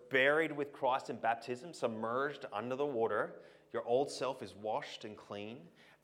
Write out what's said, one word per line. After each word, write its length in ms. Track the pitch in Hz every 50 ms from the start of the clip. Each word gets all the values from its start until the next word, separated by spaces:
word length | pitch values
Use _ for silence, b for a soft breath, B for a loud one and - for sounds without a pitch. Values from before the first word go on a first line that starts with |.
| - -
buried 420 | 135 131 131 139 147 156 165 156
with 220 | 151 143 143 143 -
Christ 360 | - 143 127 127 135 - -
in 60 | 135
baptism, 580 | 110 - 113 117 - - - 123 123 170 175 160
submerged 720 | - 139 120 113 110 113 113 117 127 139 147 143 - - -
under 240 | - 101 113 123 131
the 100 | 131 143
water. 500 | 147 135 113 113 107 104 110 143 175 - B B B B B B B
Your 120 | - 117 -
old 260 | 113 120 131 143 -
self 320 | - - 139 127 135 - 117
is 100 | 95 90
washed 520 | 98 104 107 110 139 147 - - - -
and 100 | 107 104
clean, 440 | - - - 110 104 101 107 117 143 170 170 B B B B B B